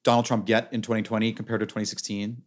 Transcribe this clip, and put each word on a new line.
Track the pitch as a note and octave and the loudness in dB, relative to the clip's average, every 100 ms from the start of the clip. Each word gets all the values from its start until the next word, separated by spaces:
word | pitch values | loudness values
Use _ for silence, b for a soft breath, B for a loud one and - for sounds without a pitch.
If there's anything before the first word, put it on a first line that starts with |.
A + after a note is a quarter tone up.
| - | 4
Donald | A#2+ A#2+ | 4 4
Trump | A#2 G2 | 0 4
get | A2+ A2+ | 2 2
in | A#2+ | -4
twenty | G#2+ A2 | -2 -2
twenty | G#2 A2 A2+ | 0 0 0
compared | A2 G#2+ A2+ | -2 -4 -2
to | G#2+ | -2
twenty | A2 | -4
sixteen? | G#2 - - G2+ G#2 A#2+ | -6 -6 -6 -4 -6 -8